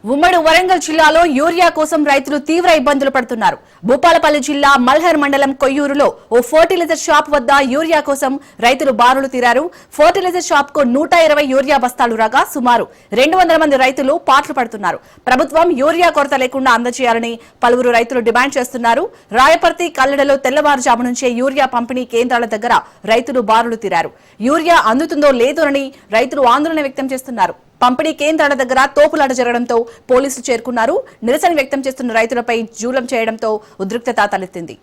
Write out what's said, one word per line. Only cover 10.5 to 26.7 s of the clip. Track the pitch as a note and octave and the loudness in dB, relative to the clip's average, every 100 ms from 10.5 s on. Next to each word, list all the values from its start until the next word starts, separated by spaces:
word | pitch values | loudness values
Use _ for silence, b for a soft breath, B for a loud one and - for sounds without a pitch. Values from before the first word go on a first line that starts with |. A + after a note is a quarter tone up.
షాప్ | D4+ C#4 D#4 | 0 0 -2
కు | B3+ B3 | 0 0
నూట | E4 F4 D#4+ | 2 2 4
ఇరవై | D4 D4 | 2 0
యూరియా | C4 C4+ C#4 | 0 0 0
బస్తాలు | A#3+ - B3 A3 | 0 -2 -2 0
రాగా, | A3 C4 F4 | 0 0 -2
సుమారు | D4 A#3+ A#3 F#3 b b G#3 | -2 0 0 -2 b b 0
రెండు | C#4+ F#4 | 2 2
వందల | F4 D#4+ | 2 2
మంది | D#4 C4+ | 2 2
రైతులు | C4 C4+ C4 E4 - | 0 0 -2 -2 2
పాట్లు | C4+ D4 C4 | 2 2 -6
పడుతున్నారు. | B3 A3 F#3 D#3+ b b - | -6 -4 -6 -6 b b -2
ప్రభుత్వం | B3+ A#3 D#4 E4+ C#4 | 0 2 2 2 2
యూరియా | C#4+ E4 F4 D4+ | 0 2 2 2
కొరత | C#4 C#4 | -2 -2
లేకుండా | B3+ C4+ C4 A#3 | -2 -2 0 2
అందజేయాలని | A#3+ B3 B3 A3+ A#3 A#3 b b | 0 -2 -2 -2 -4 -10 b b
పలువురు | A#3+ B3 B3 A#3 | 0 2 2 2
రైతులు | A#3+ C4 A3+ | 0 -2 -2
డిమాండ్ | A#3+ C4+ C#4 | 0 -2 -2
చేస్తున్నారు. | B3 B3+ A#3 A#3 F#4+ b b A3 | -6 -2 0 0 -2 b b 2
రాయపర్తి, | C4+ E4+ F4 E4 F4 - | 4 4 2 -2 -6 -2
కల్లడలో | C4+ C#4 C#4 C#4 C#4 | -2 0 0 0 0
తెల్లవారుజాము | C#4 D4 C#4 B3+ A#3 B3 | 0 0 0 0 0 -2
నుంచే | B3 C4 A#3+ | -4 -4 -2
యూరియా | C4 C#4 C4 B3 | -2 0 -2 -2
పంపిణీ | A#3+ B3+ B3+ | -4 -6 -4
కేంద్రాల | A#3 B3 A#3+ A#3 A3 | -2 0 -2 -2 -4
దగ్గర | A#3+ G3+ - B F#3+ | -2 -4 -4 B -2
రైతులు | A3+ B3+ B3+ G#3+ | -2 0 -4 0
బారులు | A3 A#3 A3+ | 0 0 -6
తీరారు. | G#3 F3 D#3+ _ b b A3+ | -4 -4 -4 _ b b -2
యూరియా | D#4+ D#4+ E4 G#3+ | 0 2 2 2
అందుతుందో | A#3+ D#4+ D4+ D4 C4 | -2 -2 0 2 2
లేదోనని | A#3+ D4 D4+ C#4 C4+ C4+ B A3 | 0 0 0 -2 -6 -12 B -2
రైతులు | C4 C#4+ B3 | -2 0 2
ఆందోళన | B3+ D4+ | 2 0